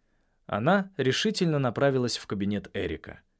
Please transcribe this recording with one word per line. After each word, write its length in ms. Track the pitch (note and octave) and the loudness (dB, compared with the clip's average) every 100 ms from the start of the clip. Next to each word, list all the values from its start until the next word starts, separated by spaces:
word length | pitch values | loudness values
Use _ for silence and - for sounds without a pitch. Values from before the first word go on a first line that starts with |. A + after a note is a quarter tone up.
| _ _ _ _ | _ _ _ _
она 480 | - G2+ B2+ G3+ G3 - | -6 -2 2 2 0 -2
решительно 600 | B2+ B2+ G#3+ G#3+ E3+ D3 | 0 2 0 0 2 2
направилась 600 | B2+ A2 C#3 C3 B2 - | 0 2 2 2 0 -2
в 80 | - | -4
кабинет 440 | G#2 G2+ G2+ F#2+ | -4 -2 -2 -4
Эрика. 480 | G2+ F#2 D#2 - - _ | -6 -4 -6 -10 -18 _